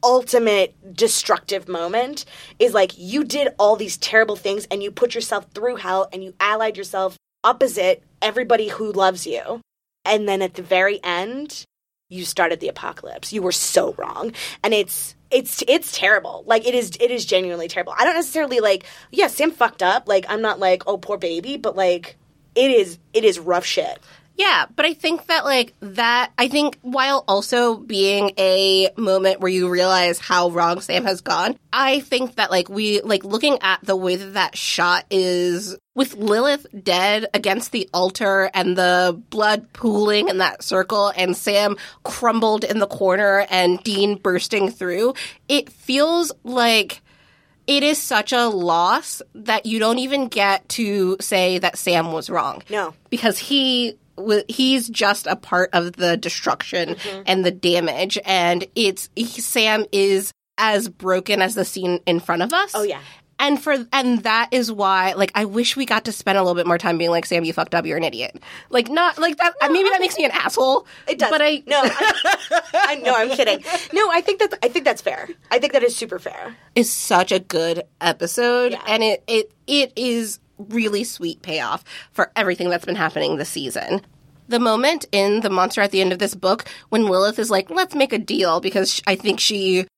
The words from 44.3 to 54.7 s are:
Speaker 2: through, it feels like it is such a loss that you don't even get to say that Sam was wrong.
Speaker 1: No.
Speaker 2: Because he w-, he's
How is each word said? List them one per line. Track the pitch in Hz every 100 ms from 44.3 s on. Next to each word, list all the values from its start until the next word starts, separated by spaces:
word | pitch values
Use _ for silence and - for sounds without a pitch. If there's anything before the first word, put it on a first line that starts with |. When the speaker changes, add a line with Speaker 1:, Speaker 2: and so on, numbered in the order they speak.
| 185 - 214 190
Speaker 2:
through, | - 180 180 233 269 - - _
it | 285 -
feels | - - 262 302 339 330 -
like | 233 254 233 220 190 - _ _ _ _ _ _ -
it | 285
is | 285 302
such | - 233 208
a | 247 240
loss | 202 175 170 175 240 - - - 220
that | 214 214 220
you | 226
don't | 214 240
even | 262 277 254
get | 226 202 196 _
to | - 220 202 185 190
say | - 196 185 185
that | 185 -
Sam | - 170 165
was | 160 -
wrong. | 175 127 - -
Speaker 1:
No. | 214 175 156 _
Speaker 2:
Because | 240 233 190
he | - 277 262 254 240 - _ -
w-, | 202 208 202
he's | 226 262